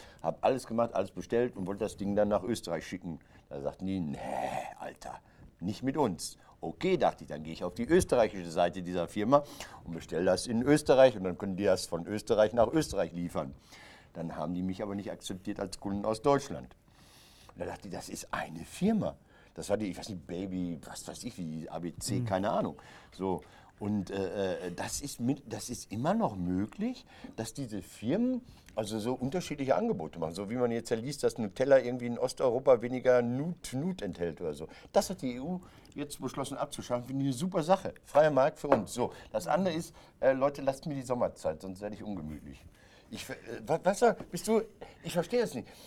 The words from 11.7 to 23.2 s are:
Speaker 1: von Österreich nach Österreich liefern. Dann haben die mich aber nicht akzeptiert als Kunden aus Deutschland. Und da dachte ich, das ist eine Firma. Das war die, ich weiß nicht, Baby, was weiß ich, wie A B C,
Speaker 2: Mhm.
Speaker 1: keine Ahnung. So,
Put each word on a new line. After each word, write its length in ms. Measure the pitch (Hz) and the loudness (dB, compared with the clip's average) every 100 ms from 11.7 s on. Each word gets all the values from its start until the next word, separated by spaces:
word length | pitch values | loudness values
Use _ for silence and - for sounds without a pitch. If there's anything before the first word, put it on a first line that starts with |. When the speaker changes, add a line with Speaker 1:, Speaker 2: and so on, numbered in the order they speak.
| 95 - | 2 2
Speaker 1:
von 180 | 85 85 | -4 -2
Österreich 480 | 104 - 107 107 | -4 2 4 4
nach 140 | 120 110 | 6 4
Österreich 460 | 160 151 98 85 | 4 0 0 -2
liefern. 420 | 87 87 90 69 69 - - - - - | -2 -4 -4 -6 -8 -20 -20 -20 -20 -18
Dann 220 | 82 85 82 | -10 -8 -6
haben 180 | 78 | -4
die 80 | 90 | -2
mich 220 | 92 95 | -4 -4
aber 100 | 104 | -4
nicht 160 | 101 95 | -6 -6
akzeptiert 480 | 85 - 92 107 101 | -10 -10 -8 -6 -6
als 200 | 98 - | -6 -6
Kunden 260 | 104 101 107 | -6 -2 -2
aus 160 | 110 | 0
Deutschland. 540 | 147 139 - 71 62 - _ _ - - - - - - | 4 4 2 -8 -10 -18 _ _ -20 -20 -20 -20 -18 -8
Und 60 | |
da 40 | 87 | -8
dachte 220 | 87 101 | -8 -10
ich, 60 | 87 | -10
das 140 | - | -10
ist 180 | - - | -12 -8
eine 300 | - - 80 | -6 -6 -8
Firma. 560 | 80 - 190 220 90 69 _ - - - | -12 0 2 4 0 -4 _ -20 -18 -10
Das 160 | 78 | -2
war 60 | 104 | 0
die, 100 | 104 | 0
ich 100 | 82 | -4
weiß 120 | - | -8
nicht, 180 | 90 - | -10 -8
Baby, 520 | 87 98 92 87 82 - | -6 -4 -2 -4 -4 -10
was 220 | - - | -14 -12
weiß 160 | 78 | -10
ich, 120 | 117 - | -10 -8
wie 280 | 82 78 78 | -8 -6 -8
A 120 | 82 | -6
B 140 | 85 - | -8 -6
C, 220 | - 123 | -4 -2
Speaker 2:
Mhm. 60 | 117 | 0
Speaker 1:
keine 260 | 95 101 | 0 2
Ahnung. 280 | 185 117 - - - - | 0 0 -4 -14 -20 -18
So, 240 | - | -6